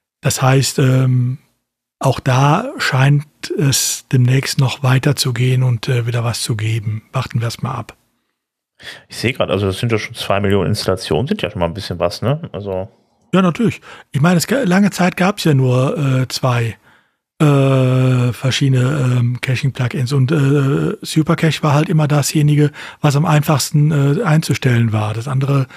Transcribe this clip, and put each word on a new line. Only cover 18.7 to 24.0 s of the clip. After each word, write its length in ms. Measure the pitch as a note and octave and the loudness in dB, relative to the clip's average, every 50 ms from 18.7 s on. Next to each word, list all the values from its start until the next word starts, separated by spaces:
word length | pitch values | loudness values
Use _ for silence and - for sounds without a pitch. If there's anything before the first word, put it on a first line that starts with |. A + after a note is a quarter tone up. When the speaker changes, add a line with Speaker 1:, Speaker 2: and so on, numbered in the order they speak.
| C3 B2+ B2 C3 - - C3 B2+ B2 B2 | 2 2 2 0 0 0 0 0 2 0
Speaker 1:
ähm, 220 | A#2+ A#2+ B2 B2 | 0 0 -2 -4
Caching-Plugins 720 | - - B2+ - - C3 - - B2 A#2+ - D3+ B2+ A#2+ C#3+ | -4 -4 -4 -2 -2 -4 -2 -2 -4 -4 -2 -4 -4 0 0
und, 180 | C#3 B2+ B2 | 0 2 2
äh, 640 | E3 D3+ C#3 C3+ C#3+ D3 C3+ C3+ D3 E3 D#3 - - - | 2 2 2 2 2 2 2 0 0 0 -2 -2 -4 -6
Supercache 600 | - - - D#3+ D3+ - E3 - E3 D#3 - - | -8 -4 -2 -2 0 0 0 0 0 0 0 0
war 120 | - D3+ C3+ | 0 2 2
halt 160 | D3 D3+ - | 2 2 2
immer 180 | E3 D#3 D3+ | 0 0 2
dasjenige, 640 | C3+ D3 D3 C3 - - D#3 D3 D3 D3 D3 D3 D3 - - - - - - | 2 0 0 0 0 0 2 2 4 4 4 2 0 0 -6 -18 -18 -10 -2
was 160 | - D3 C3 | 0 0 2
am 80 | C#3+ D#3+ | 2 2
einfachsten, 640 | E3+ D3+ D3+ D3 - D3+ B2+ - - - D3 D3 D3+ | 2 2 2 2 2 0 0 0 0 2 2 2 4
äh, 320 | D#3 C#3+ | 2 2